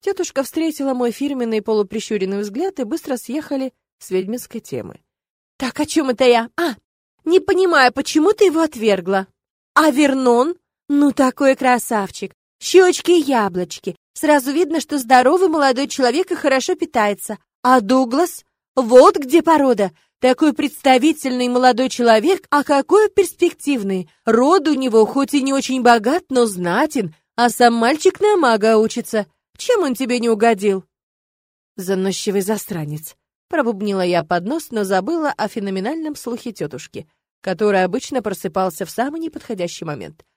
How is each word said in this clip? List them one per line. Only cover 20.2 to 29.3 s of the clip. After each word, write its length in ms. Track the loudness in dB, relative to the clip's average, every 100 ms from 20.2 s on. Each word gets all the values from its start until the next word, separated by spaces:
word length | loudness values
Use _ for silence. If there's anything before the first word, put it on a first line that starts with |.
| 0 2 2
представительный 920 | 0 -6 -2 2 4 4 0 -4 -2 -2
молодой 420 | 2 2 2 -2
человек, 580 | 0 4 4 4 -2 _
а 140 | -2
какой 460 | 0 0 2 2 2
перспективный. 1000 | 0 -2 0 -2 -2 -4 -4 -2 -4 -6 _ -2
Род 420 | 2 4 2 2
у 60 |
него 320 | -2 2 2 2
хоть 300 | 0 -2 -2
и 80 |
не 100 | 0
очень 300 | -2 -2 0
богат, 420 | 4 4 2 -4 _
но 180 | 0 0
знатен, 680 | -2 -4 -2 -2 -2 -6 -10 _ -2
а 140 | -2
сам 260 | 4 2 4
мальчик 440 | 0 2 0 2
на 160 | 0 2
мага 420 | 2 2 2 2
учится. 500 | 2 -4 -6 -6 -6